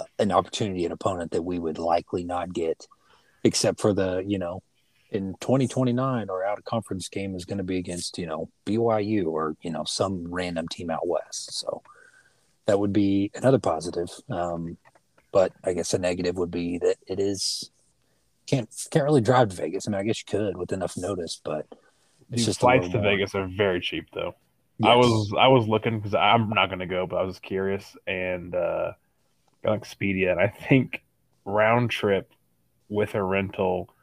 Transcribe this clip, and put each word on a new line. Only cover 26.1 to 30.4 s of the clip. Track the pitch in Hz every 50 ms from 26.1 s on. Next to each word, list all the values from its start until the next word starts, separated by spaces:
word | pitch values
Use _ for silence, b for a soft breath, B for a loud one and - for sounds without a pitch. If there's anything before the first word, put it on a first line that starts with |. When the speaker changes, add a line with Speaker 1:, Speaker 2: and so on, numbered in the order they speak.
| 101
Speaker 2:
I'm | 80 92 104 113 117 107 101
not | 107 98 92 87
gonna | 95 92 92
go, | 87 92 90 92
but | 85 90
I | 87 92
was | 95 92 -
curious | - - 98 95 95 98 98 98 - - - - _
and, | 98 95 92 92 92 90 90 87 90 87
uh, | 87 85 85 82 82 82 85 - - _ _ _ _ _ _ _ _ _ _ _ _ -
got | 98 107 110
Expedia, | - - - - 98 98 95 92 92 90
and | 87 85